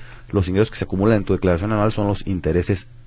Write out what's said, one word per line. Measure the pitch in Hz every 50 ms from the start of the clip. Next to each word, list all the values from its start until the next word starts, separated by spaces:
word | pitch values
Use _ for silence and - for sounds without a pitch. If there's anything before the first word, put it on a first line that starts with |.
| - - - - - -
los | - 98 82
ingresos | 90 92 101 110 -
que | -
se | - -
acumulan | - 95 95 101 113 113
en | 101 92
tu | - 95
declaración | 87 95 92 87 82 101 107
anual | 110 104 107 110
son | - 107 101
los | 101 101 - -
intereses | 98 95 85 - 80 80 90 87 - 98 - - - - - -